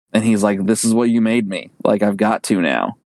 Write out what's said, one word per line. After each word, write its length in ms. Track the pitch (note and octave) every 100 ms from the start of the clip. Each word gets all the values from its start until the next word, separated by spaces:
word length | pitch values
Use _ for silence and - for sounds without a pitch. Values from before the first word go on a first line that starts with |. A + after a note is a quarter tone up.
| _
And 120 | G#2+
he's 180 | A2 G#2+
like, 240 | G#2 G2 F#2+
"This 180 | A2
is 80 | A2+
what 200 | A2+ A#2+
you 100 | A#2
made 260 | A2+ A#2 G2+
me. 220 | F#2 - _
Like, 180 | - G#2
I've 160 | G#2 G2
got 240 | G#2+ A2+
to 160 | - G2+
now. 340 | E2 A#1+ G1+ - _